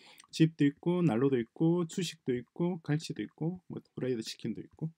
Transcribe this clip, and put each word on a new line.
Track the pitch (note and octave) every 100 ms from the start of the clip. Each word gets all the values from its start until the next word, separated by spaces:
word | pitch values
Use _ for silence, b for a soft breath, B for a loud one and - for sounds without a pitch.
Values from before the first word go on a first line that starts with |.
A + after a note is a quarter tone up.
| B B -
집도 | - D#3+ -
있고 | C#3+ - F3 F3+
난로도 | D#3+ A2 C3+ B2+
있고 | A2+ - E3 F3 E3
주식도 | - E3 - - B2
있고 | - - F3 F3
갈치도 | - D3+ - C3
있고 | G#2+ - D#3+ F#3 -
뭐 | - -
프라이드 | - C3 A#2
치킨도 | A2 - A#2 F#2
있고 | - - D#3+